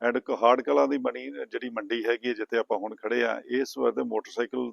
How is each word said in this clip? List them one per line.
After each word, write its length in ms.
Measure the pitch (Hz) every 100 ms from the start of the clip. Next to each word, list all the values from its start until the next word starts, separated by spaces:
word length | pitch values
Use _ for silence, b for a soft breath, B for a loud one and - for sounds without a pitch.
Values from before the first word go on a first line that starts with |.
and 200 | 117 123
ਕੋਹਾੜ 400 | - 123 117 127
ਕਲਾਂ 260 | 123 143 139
ਦੀ 100 | 139
ਬਣੀ 340 | 127 127 131
ਜਿਹੜੀ 380 | 143 123 120 123
ਮੰਡੀ 360 | 113 101 117 110
ਹੈਗੀ 240 | 117 123
ਹੈ, 40 |
ਜਿੱਥੇ 240 | 110 107 117
ਆਪਾਂ 200 | 107 104
ਹੁਣ 180 | 107 110
ਖੜੇ 280 | 107 120
ਆ, 180 | 117 113 -
ਇਸ 320 | 123 135 139
ਵਾਰ 140 | 123
ਦੇ 120 | 110
ਮੋਟਰਸਾਈਕਲ 680 | 123 110 - - 120 127 123